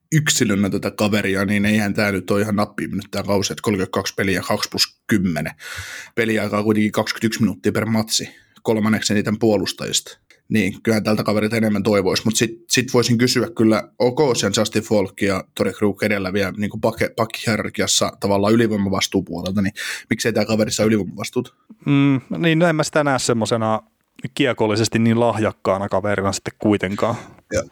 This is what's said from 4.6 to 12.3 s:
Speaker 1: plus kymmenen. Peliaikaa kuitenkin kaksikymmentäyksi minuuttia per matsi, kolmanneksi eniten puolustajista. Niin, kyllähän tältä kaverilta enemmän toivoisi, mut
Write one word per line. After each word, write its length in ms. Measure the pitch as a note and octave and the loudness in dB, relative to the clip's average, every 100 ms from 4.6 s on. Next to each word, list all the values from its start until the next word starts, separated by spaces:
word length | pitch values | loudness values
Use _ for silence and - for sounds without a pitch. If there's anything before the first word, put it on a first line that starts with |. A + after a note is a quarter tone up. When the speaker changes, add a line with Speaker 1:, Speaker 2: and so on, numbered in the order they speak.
| - | -4
Speaker 1:
plus 320 | - - _ - | -4 -4 _ -2
kymmenen. 460 | G#2 F#2 D#2+ D#2 - - - - - - | 0 0 -2 -6 -10 -14 -14 -12 -14 -8
Peliaikaa 480 | - A2+ G#2+ G#2 G#2 | -2 0 0 0 0
kuitenkin 300 | G#2 G#2+ G#2+ | 2 2 2
kaksikymmentäyksi 480 | - - - A2+ - | 0 -2 -2 -2 2
minuuttia 320 | G#2+ F#2 G#2 | 0 0 -2
per 140 | G#2+ G#2+ | 0 0
matsi, 420 | A2 A2 - - - _ _ | 0 -2 -4 -6 -12 _ _
kolmanneksi 500 | - A2 G#2+ G#2+ - | -2 0 2 0 0
eniten 260 | G#2 G2+ G#2 | -2 0 0
puolustajista. 800 | A2+ G2+ F2+ - - - - - _ _ - | 2 2 0 -6 -6 -6 -6 -14 _ _ -2
Niin, 340 | A2 F#2+ - | 0 0 -2
kyllähän 220 | - A2 | 0 0
tältä 180 | G2+ G#2+ | 2 0
kaverilta 340 | G#2+ G#2 G#2+ A2+ | 0 0 0 0
enemmän 260 | A2 G#2 | 0 0
toivoisi, 400 | G#2 G#2 F#2 D#2+ | 2 2 2 0
mut 120 | A2 | 0